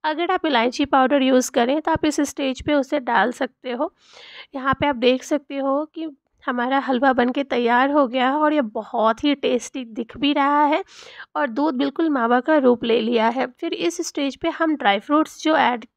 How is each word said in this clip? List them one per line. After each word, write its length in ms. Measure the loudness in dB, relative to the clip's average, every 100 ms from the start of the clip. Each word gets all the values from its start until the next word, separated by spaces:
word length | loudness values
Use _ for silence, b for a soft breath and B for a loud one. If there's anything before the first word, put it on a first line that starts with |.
अगर 280 | -4 -4 -2
आप 140 | 0 0
इलायची 400 | 0 0 -2 0
पाउडर 360 | 2 4 2
यूज़ 300 | 4 2 2
करें 300 | 0 0 0
तो 100 | -2
आप 140 | 0 0
इस 140 | 0
स्टेज 420 | -4 -2 -6 -4
पे 120 | 0
उसे 260 | 0 0 -4
डाल 320 | 0 0 0
सकते 400 | -2 -8 _ -10
हो। 220 | -6 -6 _ B B B B B -6
यहाँ 180 | -4
पे 140 | 0 0
आप 80 | 2
देख 280 | 2 2
सकते 340 | 0 -4 _ -6
हो 280 | -2 -2 -4
कि 220 | -10 -12 -12 _ _ -6
हमारा 340 | -4 0 0
हलवा 340 | 0 2 2
बन 160 | 2 0
के 140 | -2
तैयार 480 | -2 -2 2 2 2
हो 160 | 2 2
गया 220 | 0 0
है 60 | 2
और 180 | 2
ये 80 | 2
बहुत 600 | -2 -6 -6 0 0 2
ही 120 | 0 0
टेस्टी 500 | 0 -2 -4 -12 -10
दिख 320 | -10 -10 -2
भी 160 | 0
रहा 320 | 2 2 2 2
है 180 | 0 -4 B B B B -4
और 120 | -4
दूध 280 | 0 -2 0
बिल्कुल 340 | -2 0 0
मावा 300 | 0 2 2
का 180 | 4 4
रूप 260 | 4 2
ले 180 | 2 0
लिया 260 | 2 2 0
है। 200 | 0 -6
फिर 260 | _ -8
इस 240 | -4 -4 -4
स्टेज 340 | -8 -4 -6 -4
पे 140 | -6
हम 260 | -2 -2 0
ड्राई 240 | 0 0
फ्रूट्स 440 | 2 0 0 -2
जो 140 | 0 2
ऐड 280 | 2 0 -10